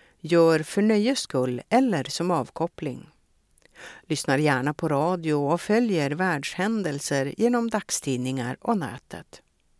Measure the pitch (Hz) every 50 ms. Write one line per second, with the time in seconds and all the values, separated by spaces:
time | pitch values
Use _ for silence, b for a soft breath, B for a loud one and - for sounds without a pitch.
0 | b b b b - 156 170 170 165 165 160 151 156 - - 202 208 220 220 208
1 | 208 247 269 - - - - 131 127 131 123 123 - - 214 254 269 247 196 143
2 | 127 - - - 170 180 175 147 120 - - - 160 175 - - 151 147 123 -
3 | - - _ _ _ _ _ _ _ _ _ _ _ B B B B B B B
4 | B B 160 143 - - 135 139 151 151 135 127 127 147 151 - 170 156 147 139
5 | 151 170 185 175 165 156 151 143 143 139 165 170 - - 208 233 247 226 196 165
6 | 143 139 147 170 190 185 165 139 127 - - - 185 214 226 214 190 156 143 143
7 | - - 147 139 135 139 - - 220 240 247 240 233 226 226 208 - - - -
8 | - 143 131 123 123 127 131 135 123 120 131 - - - 240 196 151 110 - -
9 | _ - - 87 - _ - - _ _ _ _ _ _ _ _